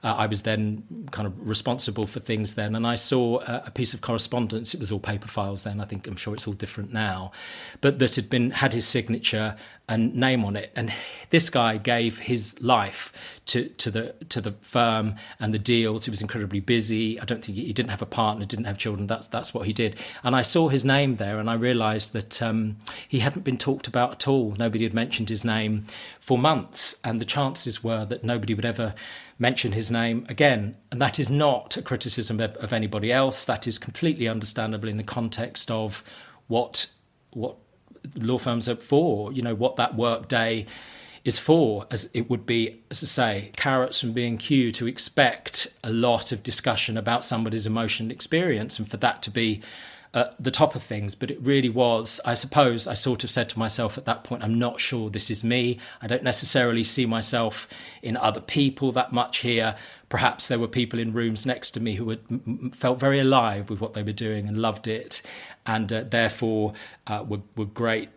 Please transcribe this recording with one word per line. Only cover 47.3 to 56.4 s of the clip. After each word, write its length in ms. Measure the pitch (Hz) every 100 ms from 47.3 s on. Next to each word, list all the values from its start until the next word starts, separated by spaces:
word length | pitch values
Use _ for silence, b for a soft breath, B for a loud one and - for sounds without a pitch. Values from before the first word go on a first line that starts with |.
| 113 110 113 107
emotional 460 | 110 113 - 110
experience 640 | - - 160 180 113 117 -
and 100 | 107
for 80 | 107
that 260 | 123 -
to 80 | -
be 300 | 110 113 104 B B B B B
at 280 | 120 123 -
the 100 | 127
top 240 | - 151 120
of 80 |
things. 300 | - 104 104
But 160 | - 123
it 120 | -
really 260 | 127 139 127
was, 540 | 113 120 113 117 -
I 120 | - 117
suppose, 520 | 139 151 135 117 -
I 60 |
sort 300 | 110 131 117
of 80 | 117
said 180 | - 117
to 100 | 113
myself 380 | 110 - 110 -
at 80 | -
that 180 | 117
point, 200 | - 120
"I'm 160 | 107 117
not 200 | 120 -
sure 300 | - 123 107
this 220 | 101 -
is 120 | 107
me. 360 | 113 123 123 120 B B
I 60 | 110
don't 160 | 123
necessarily 600 | 127 123